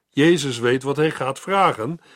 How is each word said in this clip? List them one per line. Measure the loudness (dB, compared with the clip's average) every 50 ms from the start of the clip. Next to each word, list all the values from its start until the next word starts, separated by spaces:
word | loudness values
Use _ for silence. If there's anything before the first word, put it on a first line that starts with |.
| _ _
Jezus | _ 2 4 4 4 2 0 -4 -4 -2
weet | 0 0 0 0 -2
wat | -2 -2 -2
hij | -2 -2
gaat | -2 -4 -6 -6 -6 -8
vragen | -6 -2 0 2 2 2 2 -2 -4 -8 -8 -10 _ _ -20